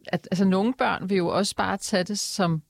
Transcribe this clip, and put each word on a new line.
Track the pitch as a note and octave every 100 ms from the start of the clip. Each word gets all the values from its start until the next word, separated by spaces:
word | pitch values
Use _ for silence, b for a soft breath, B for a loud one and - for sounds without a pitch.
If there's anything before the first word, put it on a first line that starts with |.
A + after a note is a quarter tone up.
| -
at, | - -
altså, | F3+
nogle | G3 F#3+ A3 C4
børn | A#3+ - F#3+
vil | G3
jo | E3+
også | - G3+ -
bare | F#3+ G3
tage | - F#3+
det | F3+ G#3
som | - - F3 D#3+ -